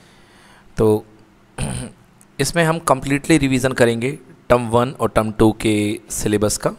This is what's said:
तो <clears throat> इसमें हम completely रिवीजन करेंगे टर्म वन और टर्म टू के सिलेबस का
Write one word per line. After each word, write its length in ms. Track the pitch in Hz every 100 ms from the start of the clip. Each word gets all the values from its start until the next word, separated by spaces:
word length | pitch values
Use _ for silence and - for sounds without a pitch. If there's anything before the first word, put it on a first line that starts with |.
| - _ _ - - - - -
तो 280 | 110 107 - - _ _ _ -
<clears throat> 800 | - - 120 - _ _ _ -
इसमें 240 | 139 170
हम 160 | 160 165 -
completely 480 | 131 135 143 - 160
रिवीजन 320 | 139 131 131
करेंगे 400 | 123 120 117 123 151 - - -
टर्म 180 | 123 117
वन 240 | 117 123
और 180 | - 110
टर्म 220 | - 110
टू 200 | 104 113
के 480 | 107 113 104 104 107 -
सिलेबस 480 | - 113 107 104 -
का 140 | 156